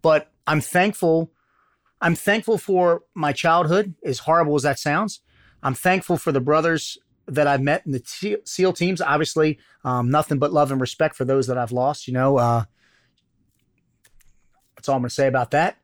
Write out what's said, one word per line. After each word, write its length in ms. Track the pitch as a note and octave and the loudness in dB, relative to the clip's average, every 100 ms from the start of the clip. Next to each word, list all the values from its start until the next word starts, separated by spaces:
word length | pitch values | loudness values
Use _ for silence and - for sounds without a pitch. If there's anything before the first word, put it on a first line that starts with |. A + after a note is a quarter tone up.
but 300 | E3 D#3 - _ - | 4 2 0 _ -2
I'm 140 | D3+ | -2
thankful. 680 | - F3+ G3 G3+ F3 D#3+ E3 _ _ _ _ _ _ _ | 0 0 0 0 2 2 0 _ _ _ _ _ _ _
I'm 140 | F3 | -2
thankful 420 | E3 - G#3+ A3 A3 | 0 0 -2 0 -2
for 460 | - F#3 F3+ E3+ _ | 0 2 2 2 _
my 200 | - D3 | -4 -4
childhood, 640 | C3+ E3+ E3 E3 F3+ G#3 E3 | 0 2 2 2 0 -2 -6
as 160 | - B2+ | -6 -6
horrible 340 | - E3 D#3 | 2 2 2
as 80 | D3 | 0
that 160 | C3+ C3+ | 0 -2
sounds. 420 | D3+ D3+ G#3 - _ _ _ _ | -2 -2 -2 -8 _ _ _ _
I'm 120 | C#3 | -6
thankful 420 | C3 F#3 F#3+ - E3+ | -2 0 0 0 -2
for 160 | - | 0
the 80 | C3+ | -2
brothers 560 | B2+ D#3 D#3+ D#3+ - - _ _ - | 2 2 2 -2 -4 -14 _ _ -8
that 200 | C3+ C#3+ | 0 2
I've 140 | C#3 | 2
met 240 | C3+ E3 | 0 -2
in 80 | - | -2
the 80 | C3 | -8
Te-, 380 | - - G#3 G#3 | -8 -10 -6 -6
seal 280 | - - F#3 | -8 0 0
teams. 280 | F3+ F3 F3+ | 2 -2 -2
Obviously, 560 | F3 D3 D3+ - D#3 D3+ _ _ | 0 0 0 0 0 0 _ _
um, 260 | C3 B2 A#2+ | -4 -2 0
nothing 280 | D3 D3+ C#3+ | 0 0 0
but 140 | D3 | 0
love 200 | D#3 C#3+ | 2 0
and 80 | C3+ | 0
respect 360 | B2+ - D#3 - | -4 -2 -4 -2
for 100 | B2+ | -2
those 220 | C3+ B2 | 0 0
that 100 | B2+ | -2
I've 140 | A#2+ | -4
lost, 340 | B2 C3 D3 - | -2 -2 -2 -6
you 60 | |
know, 240 | B2+ C3 C#3 | 0 2 2
uh, 260 | A#2+ A#2 G#2+ _ _ _ _ _ _ _ _ _ _ _ _ _ _ _ _ _ _ _ _ | 2 0 -2 _ _ _ _ _ _ _ _ _ _ _ _ _ _ _ _ _ _ _ _
that's 140 | - - | -14 -4
all 80 | C3+ | -2
I'm 60 | |
gonna 80 | B2 | -2
say 160 | - C3+ | 0 0
about 240 | B2+ A#2+ | 0 0
that. 260 | D3 F3 - | 0 0 -4